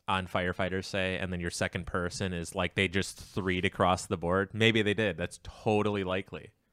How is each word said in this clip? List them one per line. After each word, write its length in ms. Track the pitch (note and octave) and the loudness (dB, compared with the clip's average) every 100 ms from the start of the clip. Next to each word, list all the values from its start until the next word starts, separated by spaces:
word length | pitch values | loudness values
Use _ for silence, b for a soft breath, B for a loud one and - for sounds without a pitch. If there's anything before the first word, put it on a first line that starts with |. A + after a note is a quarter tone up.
| - | -2
on 180 | F#2+ F2+ | -2 0
firefighters, 560 | G2 F2+ F#2 F#2 F#2+ | 0 0 0 0 -2
say, 340 | - G2+ F#2 F#2 | -2 -2 -2 -2
and 140 | F#2 | -4
then 80 | F2+ | -4
your 100 | F2 | -4
second 360 | - F#2 F#2+ E2+ | -2 -2 -4 -4
person 460 | F#2+ F2 - G2 | -2 -2 -2 -4
is, 220 | F2+ E2 | -4 -4
like, 220 | F#2+ F2+ - | -2 -2 2
they 100 | F#2+ | 2
just 320 | F#2+ - - | 2 -2 -6
threed 460 | - - F#2+ F2+ | -8 -4 0 2
across 420 | F#2+ - F#2 F2+ - | 0 4 4 4 0
the 100 | F#2+ | -2
board, 340 | E2+ F#2 G2 | 0 2 0
maybe 300 | G#2+ A2+ A2+ | 4 4 6
they 120 | G#2 | 2
did. 220 | G2+ G#2+ D#2+ | 2 0 -2
That's 240 | F2+ - | -6 -8
totally 640 | - - A#2 G#2+ G#2 G2+ | -16 -6 2 2 2 0
likely. 460 | F#2 F#2+ - E2 - _ _ | -2 -2 -4 -12 -14 _ _